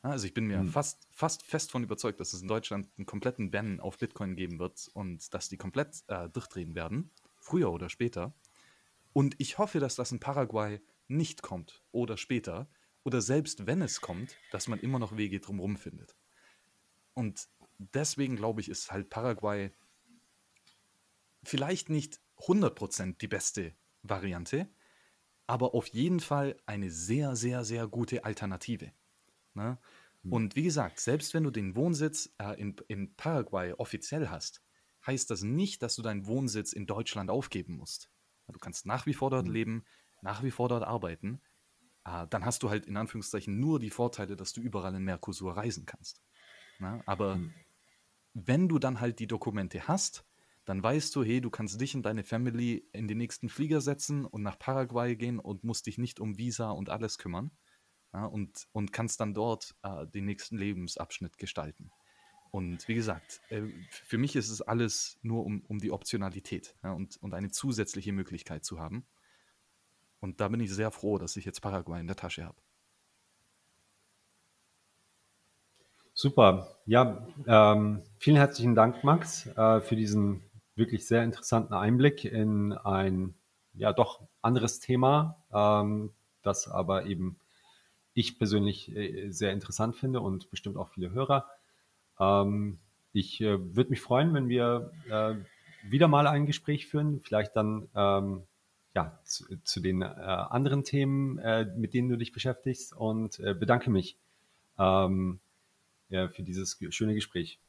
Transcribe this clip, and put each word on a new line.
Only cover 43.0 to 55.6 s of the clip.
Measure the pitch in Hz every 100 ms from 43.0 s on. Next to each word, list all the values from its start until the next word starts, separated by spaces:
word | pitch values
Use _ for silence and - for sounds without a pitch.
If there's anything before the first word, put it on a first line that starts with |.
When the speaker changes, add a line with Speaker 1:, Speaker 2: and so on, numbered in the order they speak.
| 110 113 - 104 104 101
Speaker 1:
nur | 143 151
die | 110
Vorteile, | - 120 - 98 95
dass | 95
du | -
überall | 117 104 92
in | 95
Mercosur | 95 90 - 92 92 90
reisen | 113 90 -
kannst, | - - - _ _ - - - -
ne? | 92 117 -
Aber | 98 101 95
Speaker 2:
Hm. | 82 - _ _ _ _ _ _ _
Speaker 1:
wenn | 113 92 139 185
du | 156
dann | 131 120
halt | 120 117
die | 107
Dokumente | 113 - 104 92 85 -
hast, | 190 - - _ _ _ _
dann | - 95
weißt | 104 151 147 143
du, |
hey, | 113 123
du | 123
kannst | - 107 101
dich | 135 135
und |
deine | 104 110
Family | - 113 123 117 120 113 -
in | 104 110
den | 107
nächsten | 117 - 117
Flieger | - 151 156
setzen | 135 143 - 147 135
und | 107
nach | 104 -
Paraguay | - 135 123 120 123 113
gehen | 120 117
und | - 95